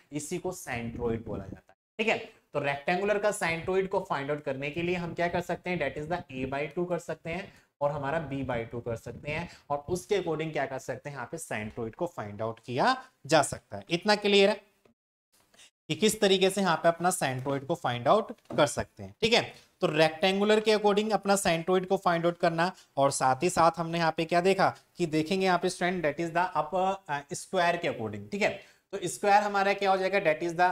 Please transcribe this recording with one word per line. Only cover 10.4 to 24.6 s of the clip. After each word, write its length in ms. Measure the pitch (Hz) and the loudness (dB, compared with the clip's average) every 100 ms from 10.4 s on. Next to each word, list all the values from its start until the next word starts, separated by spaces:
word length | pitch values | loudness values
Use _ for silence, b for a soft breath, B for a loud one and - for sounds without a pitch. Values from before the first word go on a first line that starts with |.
| 160 | -4
क्या 140 | 151 131 | -4 -4
कर 140 | 131 | -6
सकते 300 | - 123 147 | -8 -10 -10
हैं, 60 | 139 | -12
यहाँ 140 | 120 | -10
पे 60 | 165 | -10
centroid 580 | - 113 107 - 113 - | -8 -6 -6 -8 -8 -6
को 100 | 170 | -6
find 340 | - 107 101 | -6 -10 -6
out 180 | 110 113 | -6 -6
किया 360 | - 123 208 254 B _ 139 | -6 0 2 0 B _ 2
जा 160 | 156 | 2
सकता 360 | 139 113 - 101 | 2 -4 -12 -14
है। 60 | - | -6
इतना 260 | 170 208 208 | -2 2 2
clear 340 | 208 202 196 | 4 6 6
है 120 | 214 - _ _ _ _ _ _ _ _ _ B _ - | 4 -6 _ _ _ _ _ _ _ _ _ B _ -8
कि 60 | 156 | 2
किस 240 | 214 214 | 2 4
तरीके 280 | 202 190 190 | 4 4 4
से 120 | 190 | 2
यहाँ 140 | 190 156 | 2 2
पे 120 | 165 | 2
अपना 220 | 165 175 | 2 0
centroid 560 | - 143 127 135 139 135 | 0 -2 -2 -2 -4 -2
को 100 | 170 | -4
find 320 | 139 120 120 | -2 0 4
out 240 | 202 214 240 - - | 4 2 -10 -6 0
कर 80 | 147 | 2
सकते 360 | - 104 - | 0 -8 -10
हैं। 120 | 98 - | -16 -4
ठीक 120 | 220 | 2
है, 80 | 220 127 - B - | 2 0 -8 B -4
तो 60 | 180 | 0
rectangular 720 | 151 156 - 190 196 208 214 | 4 2 4 0 2 4 4
के 160 | 214 214 | 4 4
according 360 | 208 202 214 | 4 2 2
अपना 240 | 202 196 196 | 0 2 2
centroid 500 | 190 165 165 185 185 | 2 0 2 2 2
को 120 | 190 | 0
find 280 | 185 170 170 | 2 2 2
out 120 | 170 | 2
करना, 340 | 175 165 170 - B - | 0 2 -2 -4 B 2
और 140 | 139 | 2
साथ 320 | - 135 131 | 4 2 2
ही 60 | 175 | 2
साथ 220 | 170 165 165 | 4 4 4
हमने 200 | 165 170 | -2 0
यहाँ 160 | 165 160 | 0 0
पे 80 | 160 | 0
क्या 160 | 175 | 2
देखा 280 | 185 190 | 4 4